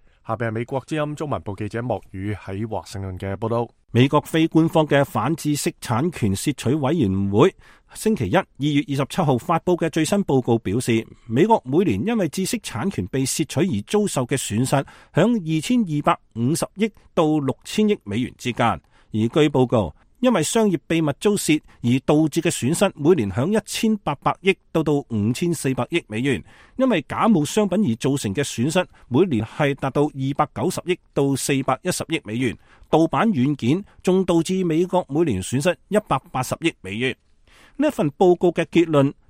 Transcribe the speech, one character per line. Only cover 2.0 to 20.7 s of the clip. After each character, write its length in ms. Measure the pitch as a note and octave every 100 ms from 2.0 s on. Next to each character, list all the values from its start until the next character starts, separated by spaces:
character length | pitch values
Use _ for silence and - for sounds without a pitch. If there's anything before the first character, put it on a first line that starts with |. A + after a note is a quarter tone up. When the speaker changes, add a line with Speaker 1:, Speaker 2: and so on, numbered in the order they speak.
| -
Speaker 1:
宇 220 | F#2+ G2+
喺 320 | G#2 - G2 A2+
華 160 | G2+ -
盛 180 | G2
頓 160 | F#2+ F2+
嘅 160 | G2 G2
報 140 | A2
道。 180 | A#2 A#2 _ _
Speaker 2:
美 160 | A#2 C#3
國 140 | D3+
非 260 | - E3 E3
官 200 | D#3+ D#3+
方 200 | E3 D3+
嘅 160 | C#3+
反 320 | C#3 A#2+ A#2 E3
知 180 | D3+ D3
識 160 | C3+ -
產 280 | - A2+ E3+
權 220 | - G#2+
竊 200 | F#2+ -
取 200 | - - D3+
委 180 | C3+ F3
員 340 | G2+ F#2+ G2
會 240 | G2+ F3+ - - - _
星 220 | - A3 A3
期 140 | F#2+
一， 60 | D#3
二 100 | - -
月 280 | D3 C#3+ D3+
二 80 | C#3
十 100 | C3+
七 120 | -
號 160 | D3 B2
發 220 | - E3
布 160 | - F3
嘅 140 | E3
最 160 | - -
新 180 | G3+
報 180 | F#3+ C#3
告 160 | B2 A2+
表 200 | G2 G#2+
示， 260 | B2 A2+ - - -
美 180 | A#2 A3
國 160 | A3+ B2+
每 140 | D3
年 240 | G3 F#2+ E3+
因 120 | A#3
為 120 | E3
知 160 | - F#3
識 120 | A#3
產 300 | - - G3
權 160 | - F#2
被 180 | C3 C3+
竊 200 | - D3+
取 140 | B2+
而 140 | F#3 G#2 -
遭 220 | G#3 G3+
受 180 | - B2
嘅 120 | C#3
損 280 | - G#2 C3
失 100 | C#3 - - -
響 440 | - G#3 A#3 D#3+ D#3+
二 40 |
千 200 | - B3
二 200 | F#3+ D3
百 160 | D#3 - _ -
五 140 | A#2+ E3
十 100 | - -
億 140 | A3 - -
到 240 | - D#3 D#3
六 160 | C3+ - -
千 240 | - G#3+
億 100 | G3+ -
美 140 | G#2
元 140 | A#2 -
之 160 | B2
間。 140 | A#2 A#2
而 520 | E2 - _ _ G#2+
據 300 | A2+ D#3+ D3+
報 180 | C3+ B2+
告， 260 | B2 F2+ - _ _
因 100 | B3
為 80 | G3+
商 260 | D#3 A#3
業 100 | G#3+